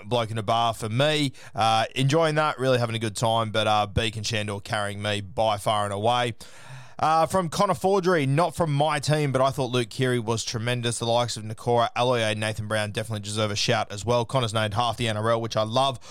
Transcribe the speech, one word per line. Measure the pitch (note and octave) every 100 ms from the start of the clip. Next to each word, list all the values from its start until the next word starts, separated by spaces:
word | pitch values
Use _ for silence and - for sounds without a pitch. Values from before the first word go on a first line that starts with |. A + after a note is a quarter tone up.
| G2
Bloke | A#2 A2+
in | A2+
a |
Bar | G#2 A#2 A#2
for | A2 A2
me. | A#2 D3 D3+ C#3 - -
Uh, | - A2 A2 A2+
enjoying | - C3+ D#3+ D#3+ D3+
that, | D3+ -
really | C3 B2+
having | A#2 A2+
a |
good | A2 G2
time, | A2+ A2+ A2
but, | A2 G#2+
uh, | G#2+ G2+
Beak | G2 A2+ G#2+
and | G#2
Shandor | A2+ G#2 G2+
carrying | - A2 G2+ G2+
me | G#2 G#2
by | G2 G2+ A2 G#2
far | A#2 G#2+
and | G#2
away. | G2+ A2 B2 B2 A2+ - - - C3 - -
Uh, | D3+ D#3+ D#3+
from | F#3+ F3
Connor | - G3+
Fordry, | D#3+ F#3+ G3+ F3 F3 C3+
Not | C#3 E3+ -
from | E3
my | C#3+ D3+ D3
team, | C3 D3+ D3
but | B2+
I | C3+
thought | C3 B2+
Luke | B2 A2
Keary | - C3 B2
was | G#2+ A2+ -
tremendous. | A#2+ A#2 B2 A#2+ -
The | A#2
likes | A#2 A#2+ A2+
of |
Nakora, | G#2+ A2 - A#2+ A#2
Aloiai, | - B2 B2 A2 G#2+
Nathan | G#2+ A2 G#2+
Brown | G#2+ G#2
definitely | G#2 A2 G#2+
deserve | G#2 G#2+ G#2+
a | G2+
shout | - A2+ G2+
as | G2+ G2+
well. | A#2+
Connor's | A2+ C3+ A#2
named | A2 G#2+ G2+
half | A#2+ A2+
the | A#2+
N | G#2+
R | A2
L, | A#2
which | A2+ A2
I |
love. | A2 A#2+ C3+ B2 -